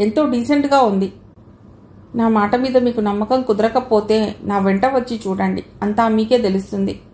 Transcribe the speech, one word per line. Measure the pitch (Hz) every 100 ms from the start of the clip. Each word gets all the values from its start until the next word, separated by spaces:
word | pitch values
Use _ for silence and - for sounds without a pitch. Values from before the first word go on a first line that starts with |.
ఎంతో | 208 220 294
డీసెంట్గా | 240 233 294 285 277
ఉంది. | 240 196 190 - - - - - - - - - -
నా | 233 226
మాట | 220 208 247
మీద | 262 254
మీకు | 247 240
నమ్మకం | 208 202 214 262
కుదరకపోతే | 254 208 220 247 240 220 208 220 214 208
నా | 202 202
వెంట | 190 196 254
వచ్చి | 269 240 226 196
చూడండి, | 190 190 190 - -
అంతా | 202 208 226
మీకే | 220 220 247
తెలుస్తుంది. | 214 190 190 202 196 - -